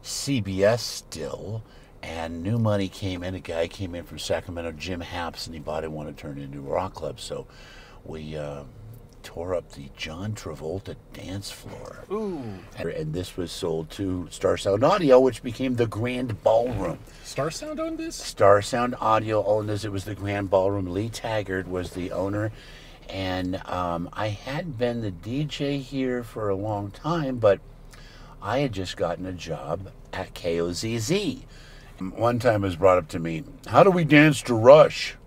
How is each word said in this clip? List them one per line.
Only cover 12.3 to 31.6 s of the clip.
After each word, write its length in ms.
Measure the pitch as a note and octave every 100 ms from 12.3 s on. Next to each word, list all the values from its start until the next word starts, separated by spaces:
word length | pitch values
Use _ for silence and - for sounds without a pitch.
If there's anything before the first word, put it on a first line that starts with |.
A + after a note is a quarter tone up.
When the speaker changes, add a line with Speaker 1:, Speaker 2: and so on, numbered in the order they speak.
| E3 A#2+ F#2 - A#2+
Speaker 1:
And, 140 | E2+
and 240 | E2 D#2
this 240 | E2 F#2 -
was 140 | F2
sold 400 | - F2 D#2+ D#2+
to 360 | - G2 F#2 D#2+
Star 260 | - F#2 F2+
Sound 260 | G#2 G2+
Audio, 360 | C#3+ G3+ D#3 B2+
which 240 | C3 A#2
became 320 | B2+ A2 C3 A#2+
the 100 | A2+
Grand 560 | G#2 A#2+ B2 B2+ G2+
Ballroom. 560 | A2 A2+ B2+ G#2+ F2+ D2+ - -
Speaker 2:
Star 280 | - - D3
Sound 280 | - D4+ D#4
owned 200 | E4 D#4+
this? 160 | E4 -
Speaker 1:
Star 480 | - - G2+ G#2
Sound 320 | G2 B2 B2 B2
Audio 460 | A2+ A2 A2 G#2+ G2
owned 240 | G#2+ G#2
this. 160 | G#2 G#2+
It 60 |
was 140 | G2 G2+
the 100 | G2
Grand 340 | G2 G2+ G2
Ballroom. 420 | G2 F#2+ G2+ F2+
Lee 180 | F2+ A2+
Taggart 580 | A2 A#2+ A2 G2 F#2+ F2+
was 240 | F2+ E2+
the 200 | F2+ F2
owner. 400 | F2 F#2+ G#2 A2 A2 - - - - -
And, 540 | F#2+ F#2+ F#2 F2+ F#2 -
um, 420 | F2+ F2 E2+ E2+
I 180 | - G#2+
had 500 | G2+ - C#3+ F#3 A#2
been 220 | B2 A#2
the 100 | G#2+
D 320 | F2 G2 C3
J 340 | D3+ - C#3+ C#3+
here 460 | B2+ C#3 C3 B2
for 260 | A2+ A#2 G#2
a 60 | G2
long 340 | G#2 G#2 G2+
time, 480 | - D3+ E3+ C#3 B2+
but 220 | A2 F#2 - - - - - - - -
I 160 | G2+ B2+
had 160 | C#3+
just 240 | F#2+ F2+ -
gotten 300 | F2 E2+ F#2
a 60 |
job 580 | F2+ E2 D2+ C#2 E2+ F#2 - -
at 200 | - F#2
K 260 | - F2 E2+
O 120 | E2+
Z 260 | F2 A2+ A#2
Z. 480 | A2 F#3+ F#3+ - - -